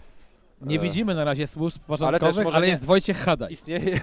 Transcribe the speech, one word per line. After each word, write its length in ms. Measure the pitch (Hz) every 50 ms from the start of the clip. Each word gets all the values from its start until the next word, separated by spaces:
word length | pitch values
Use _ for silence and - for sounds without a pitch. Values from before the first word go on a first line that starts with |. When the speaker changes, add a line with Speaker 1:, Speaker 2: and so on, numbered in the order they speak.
| - - - - - - _ _ _ _ _ -
Speaker 1:
Nie 180 | 135 139 156 160
Speaker 2:
E, 20 |
Speaker 1:
widzimy 340 | 170 175 151 196 226 202 180
na 80 | 156 147
razie 240 | 147 139 139 147
służb 340 | - - 156 165 170 - - -
Speaker 2:
ale 100 | - 151
też 20 | 143
Speaker 1:
porządkowych, 460 | 160 135 160 170 156 165 170 208 202
Speaker 2:
może 120 | 165 156
Speaker 1:
ale 80 | 160 175
Speaker 2:
nie 60 | 185
Speaker 1:
jest 140 | 180 135 131
Wojciech 320 | 143 185 196 - 208 180
Hadaj. 340 | - 139 180 160 120 113 82
Speaker 2:
istnieje, 480 | 160 - - 151 165 170 - 190 180 143